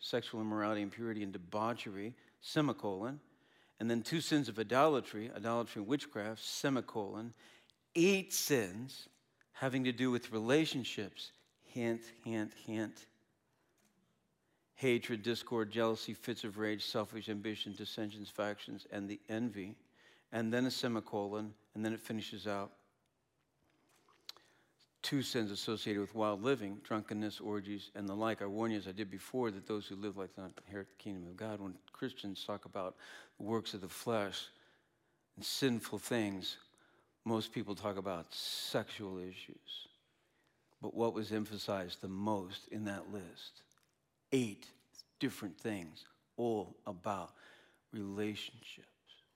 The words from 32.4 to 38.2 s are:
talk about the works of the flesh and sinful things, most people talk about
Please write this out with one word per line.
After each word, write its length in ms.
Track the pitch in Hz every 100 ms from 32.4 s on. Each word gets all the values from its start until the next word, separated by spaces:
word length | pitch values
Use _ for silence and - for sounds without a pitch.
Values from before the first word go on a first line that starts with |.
| -
talk 200 | 101 90
about 320 | 101 92 - - - - -
the 60 |
works 300 | 104 113 -
of 60 | 104
the 80 | 92
flesh 600 | - 123 113 98 - - - - _ _ _ _ _ _ -
and 80 | -
sinful 540 | - 135 113 - 104
things, 580 | - 120 104 95 90 - - - - _ _ _
most 300 | 113 113 107
people 220 | 120 101 92
talk 220 | 104 98
about 360 | 95 87